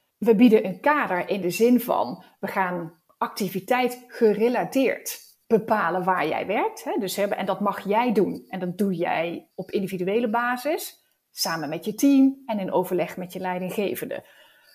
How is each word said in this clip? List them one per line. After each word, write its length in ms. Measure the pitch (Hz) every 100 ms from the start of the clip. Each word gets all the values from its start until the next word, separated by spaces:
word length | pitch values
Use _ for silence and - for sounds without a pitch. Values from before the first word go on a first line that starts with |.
| _ _
We 180 | 208 214
bieden 300 | 247 214 190
een 140 | 180
kader 500 | 285 294 202 180 -
in 120 | 196
de 80 | 175
zin 320 | 170 233 247
van, 420 | - - 117 - - _
we 80 | 190
gaan 460 | 202 185 175 165 - _ _
activiteit 880 | 233 - 190 190 - 254 247 247 -
gerelateerd 1120 | - 220 190 240 233 170 269 247 - - - - _ _
bepalen 560 | 220 220 214 170 185
waar 240 | 180 180 156
jij 200 | 110 -
werkt. 360 | 226 427 -
Hè? 160 | 277 359
Dus, 160 | 185 -
hè, 100 | 202
en 200 | - 190
dat 140 | 196
mag 280 | 202 190 190
jij 240 | 214 247
doen. 340 | 208 170 - -
En 100 | 185
dat 180 | 180 175
doe 160 | 202
jij 540 | 170 170 160 170 165 - -
op 160 | 180
individuele 580 | 220 190 185 180 220 240
basis, 760 | 233 240 247 285 381 - - _ _ _
samen 380 | - 196 165 147
met 160 | 165 214
je 100 | 214
team 460 | 277 269 269 269 -
en 140 | 214
in 120 | 185
overleg 460 | 175 180 180 175 -
met 160 | 180
je 60 | 180
leidinggevende. 840 | 185 180 180 196 196 - - - - - - _ _